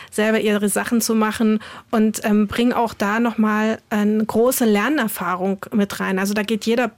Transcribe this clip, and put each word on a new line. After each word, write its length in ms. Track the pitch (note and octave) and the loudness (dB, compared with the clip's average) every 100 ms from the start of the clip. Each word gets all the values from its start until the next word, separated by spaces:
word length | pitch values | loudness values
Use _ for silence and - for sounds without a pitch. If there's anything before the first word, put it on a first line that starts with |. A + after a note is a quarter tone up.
| - | -10
selber 300 | - G#3+ A3 | -2 0 2
ihre 280 | G#3+ G#3 G#3 | 2 0 0
Sachen 320 | G#3 G3+ A#3 | -2 0 0
zu 140 | G#3+ | 0
machen 440 | A3 G#3+ - A3 G#3+ - - - | 0 0 0 0 0 -4 -18 -4
und, 300 | A3+ A3 G#3 | 0 2 0
ähm, 220 | A3 G#3 G#3 | 0 2 2
bringen 260 | - A#3+ | 0 0
auch 220 | A#3 A3+ | 2 -2
da 240 | - G3+ A3 | -2 -2 0
nochmal 580 | A#3+ A3 G#3+ G#3+ A3 A3 - | 0 0 0 2 0 -2 -4
eine 340 | G#3 G#3 G#3+ | -2 0 0
große 400 | G#3+ G#3+ A#3+ B3+ | 0 2 2 2
Lernerfahrung 1000 | A#3 G3+ A3 D4+ A3 - F3 F3+ G3 G3 - | 2 2 2 0 -2 -4 -4 -2 -2 -4 -2
mit 260 | G#3+ G3+ - | -2 -2 -2
rein. 200 | F#3+ F#3+ | -2 0
Also 160 | G3 | 0
da 80 | G#3 | -2
geht 240 | G#3 A3 A3 | -2 -2 0
jeder 260 | A#3 A#3 | 0 0